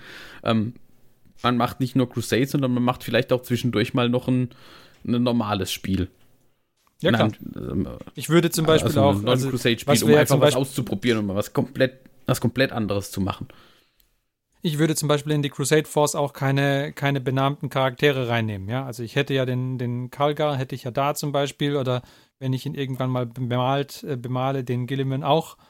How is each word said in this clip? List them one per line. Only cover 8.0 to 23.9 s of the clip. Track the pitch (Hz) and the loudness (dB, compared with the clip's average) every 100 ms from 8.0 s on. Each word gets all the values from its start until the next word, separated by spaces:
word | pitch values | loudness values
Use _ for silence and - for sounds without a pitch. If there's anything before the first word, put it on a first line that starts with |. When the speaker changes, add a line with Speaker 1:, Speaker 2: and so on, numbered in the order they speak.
| - | -16
Speaker 2:
Ich | - 123 | -10 2
würde | 165 165 | 4 4
zum | 165 160 | 2 4
Beispiel | 160 151 | 4 4
Speaker 1:
also | 147 | 4
ein | |
Speaker 2:
auch, | 139 101 110 | 4 4 2
also | 127 135 | 2 2
Speaker 1:
Non-Crusade-Spiel, | 127 127 117 - | 0 0 0 2
Speaker 2:
was | 143 | 4
Speaker 1:
um | 110 | 6
Speaker 2:
wir | |
ja | 147 | 6
Speaker 1:
einfach | 143 139 | 6 6
Speaker 2:
zum | |
Speaker 1:
was | 147 | 4
Speaker 2:
Beispiel | 135 | 4
Speaker 1:
auszuprobieren | 139 - 104 101 123 110 | -2 -4 -4 -2 0 2
und | 104 | 0
mal | 95 | -2
was | - | -2
komplett, | - 120 - 127 - - _ | -2 -2 0 0 -2 -20 _
was | - 131 | -2 0
komplett | 120 131 135 | 0 0 -2
anderes | 120 101 101 98 | 0 -2 -2 -4
zu | - | -4
machen. | 95 - - - - _ _ _ _ _ _ _ _ _ | -2 -4 -10 -18 -20 _ _ _ _ _ _ _ _ _
Speaker 2:
Ich | 175 147 | -4 0
würde | 160 156 | 0 2
zum | 147 | 0
Beispiel | 147 139 | 0 0
in | 151 | 0
die | 143 | -2
Crusade | - 139 156 | -2 2 2
Force | 147 156 147 | 2 2 2
auch | 165 143 | 2 -4
keine, | - 135 139 139 139 151 | -2 0 2 2 0 -4
keine | - 139 139 | -2 -2 0
benannten | 127 135 135 147 135 | 0 0 0 -2 -4
Charaktere | 139 131 123 147 131 120 | 0 0 2 2 2 0
reinnehmen, | 117 110 101 95 | 0 -2 -4 -6
ja. | 123 | -6
Also | 135 123 | -6 -8
ich | 117 | -6
hätte | 143 139 | -2 0
ja | 135 | 0
den, | 127 123 127 127 | 0 -2 -4 -4
den | 120 123 123 | -4 -4 -6
Kalgar, | - 143 147 151 135 | -2 0 0 -2 -2
hätte | 131 | -4
ich | 131 | -8
ja | 127 | -6
da | 117 139 | -2 -2
zum | 147 151 | -2 -2
Beispiel, | 139 143 - 143 143 | -2 -2 -2 -2 0
oder | 131 127 - - _ - | 0 -4 -6 -20 _ -8
wenn | 131 | -4
ich | 131 143 | -4 -4
ihn | |
irgendwann | 151 135 131 127 | -6 -6 -4 -2
mal | 127 123 | -2 -4
bemalt, | 123 123 123 127 139 139 | -6 -2 0 0 0 -2